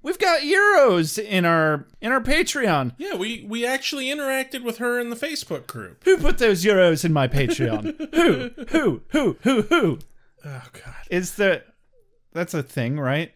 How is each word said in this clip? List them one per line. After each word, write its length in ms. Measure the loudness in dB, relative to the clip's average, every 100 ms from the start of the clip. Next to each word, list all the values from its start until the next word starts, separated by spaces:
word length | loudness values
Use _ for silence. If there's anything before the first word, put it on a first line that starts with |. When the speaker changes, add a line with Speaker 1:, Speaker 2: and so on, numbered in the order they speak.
Speaker 1:
We've 180 | -6 -2
got 220 | 0 0
Euros 800 | 2 2 4 6 6 4 0 -4
in 220 | -2 0
our, 420 | 2 2 2 0 -6 -10
in 120 | -2
our 80 | -2
Patreon. 720 | 2 0 0 -2 0 0 -2 -6
Speaker 2:
Yeah, 180 | -10 -6
we, 280 | -6 -8 -10
we 200 | -6 -4
actually 400 | -4 -4 -6 -6
interacted 560 | -4 -4 -4 -4 -8
with 160 | -8 -6
her 200 | -4 -4
in 120 | -6
the 60 | -8
Facebook 500 | -8 -8 -8 -10 -10
group. 380 | -14 -14 -4
Speaker 1:
Who 120 | 2 4
put 200 | 4 4
those 260 | 4 4
Euros 400 | 4 6 6 4
in 80 | 2
my 140 | 2 2
Patreon? 880 | 2 0 0 -2 -2 -6 -8 -4
Speaker 2:
<laughs> 0 |
Speaker 1:
Who? 360 | 2 4 2 -2 -12 -2
Who? 320 | 0 0 -2 -2
Who? 280 | 0 0 0
Who? 200 | 0 0
Who? 360 | 2 2 2 -2 -10 -20 _ _ -18
Speaker 2:
Oh, 160 | -18 -18
God. 220 | -20 -18 -18 -6
Speaker 1:
Is 240 | -4 -4
the, 280 | 0 0 0 -6 _ _ _ _ _ _
that's 220 | -8 -6
a 80 | -6
thing, 360 | -6 -6 -4 -4
right? 340 | -2 -4 -6